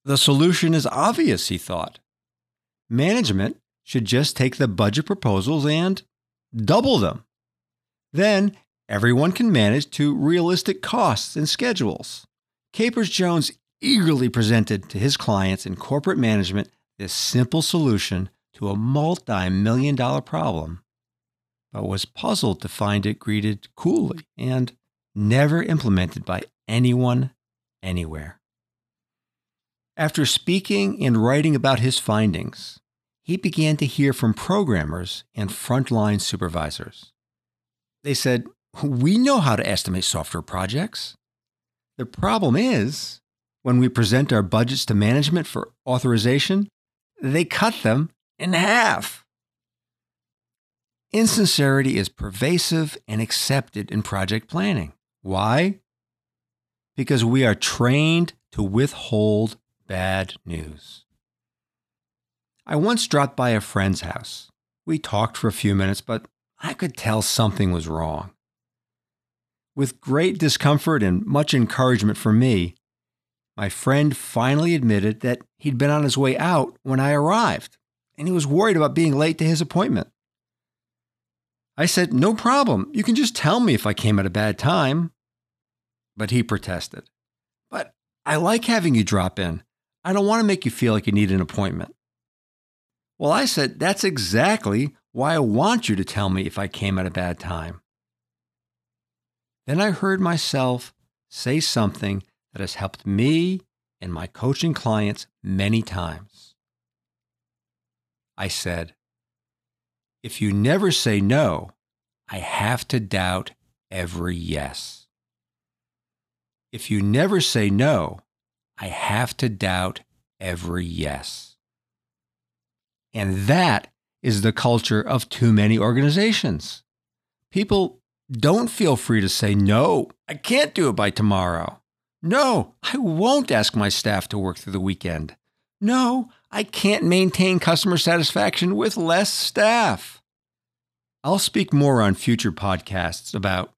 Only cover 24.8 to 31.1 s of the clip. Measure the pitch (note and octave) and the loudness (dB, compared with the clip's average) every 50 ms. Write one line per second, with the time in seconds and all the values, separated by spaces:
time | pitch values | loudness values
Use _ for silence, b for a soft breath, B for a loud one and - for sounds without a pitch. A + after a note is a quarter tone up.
24.8 | _ _ _ _ _ _ _ G#2 G#2 G#2 A#2 C3+ D3 C#3+ D#3 E3+ - - E3 D3+ | _ _ _ _ _ _ _ -2 2 4 4 4 4 4 2 0 0 0 -2 0
25.8 | B2 A2+ G2 F#2 F#2 E2 - F#2 - - F2+ F#2 - _ _ _ _ - A2 A#2 | 2 2 2 2 2 -2 -6 -10 -6 -6 -6 -6 -6 _ _ _ _ -4 0 2
26.8 | B2 B2 B2 B2 B2+ B2 B2 B2+ C3 C3 _ _ _ _ _ _ _ _ _ _ | 2 2 2 2 2 2 2 0 -2 -4 _ _ _ _ _ _ _ _ _ _
27.8 | - F#2 F2+ F2+ E2+ D#2 D#2 D#2 D2+ E2 - _ _ _ _ _ _ _ _ _ | -8 -4 -4 -4 -4 -6 -8 -12 -12 -14 -18 _ _ _ _ _ _ _ _ _
28.8 | _ _ _ _ _ _ _ _ _ _ _ _ _ _ _ _ _ _ _ _ | _ _ _ _ _ _ _ _ _ _ _ _ _ _ _ _ _ _ _ _
29.8 | _ _ _ - C#3+ D#3 - E3 C#3+ A2 - - - - F3 G3 F#3 - G3+ G3+ | _ _ _ -4 -4 -2 0 0 0 0 0 -2 0 0 0 0 0 0 0 0
30.8 | G3 G3 - - D3 C3 | 0 -2 -2 -2 0 2